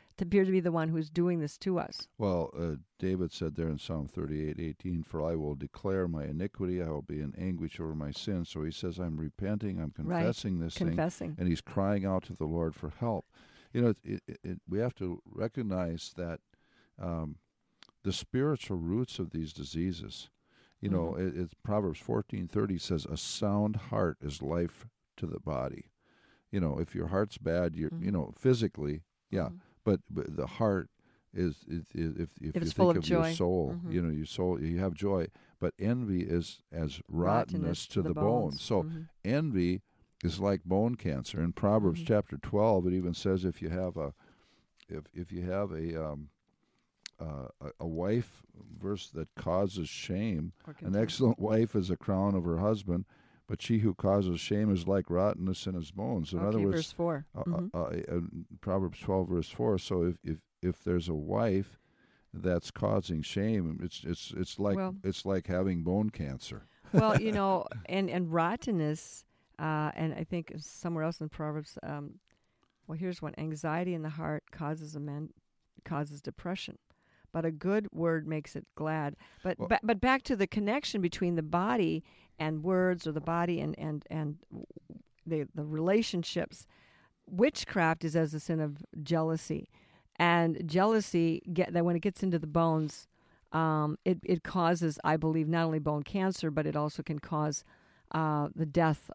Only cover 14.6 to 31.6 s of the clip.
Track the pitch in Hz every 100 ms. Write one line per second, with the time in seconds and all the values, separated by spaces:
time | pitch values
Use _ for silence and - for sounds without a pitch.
14.6 | - 95 123 - 92 87 - - 113 131
15.6 | 110 92 87 85 - - 85 80 - _
16.6 | _ _ _ - 90 82 80 71 _ _
17.6 | _ _ - _ 98 90 - 127 143 143
18.6 | - 92 82 107 127 - 85 82 78 80
19.6 | 69 80 90 85 53 - - _ _ _
20.6 | _ _ 98 95 85 80 92 85 87 -
21.6 | - 107 98 76 - 117 - 101 87 104
22.6 | 107 90 - 85 - - - - 104 104
23.6 | 104 107 - 107 92 - 73 71 67 85
24.6 | 87 - - - _ - 80 - - 71
25.6 | 65 - - _ _ _ _ _ _ 98
26.6 | 82 71 85 87 82 95 104 - - 85
27.6 | 87 80 78 165 127 95 71 - 131 123
28.6 | 110 - 73 78 - _ _ 95 73 -
29.6 | - _ - 95 - 82 - 76 65 -
30.6 | 110 98 - _ _ _ _ 92 90 73